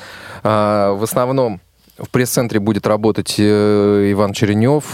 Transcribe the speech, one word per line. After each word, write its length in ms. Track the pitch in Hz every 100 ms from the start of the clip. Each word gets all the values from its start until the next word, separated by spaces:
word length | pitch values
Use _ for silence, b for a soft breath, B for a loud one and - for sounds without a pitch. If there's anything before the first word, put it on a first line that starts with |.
| B B B B
А, 500 | 104 107 104 104 101
в 80 | 98
основном 580 | 113 - 123 135 123 92 _ _ _ -
в 100 | -
пресс-центре 520 | 131 123 - 117 110
будет 260 | 101 101 110
работать, 480 | 107 107 104 95 -
э, 720 | 104 104 104 104 101 101 101
Иван 200 | 101 104
Черенёв, 520 | 98 101 104 117 147 -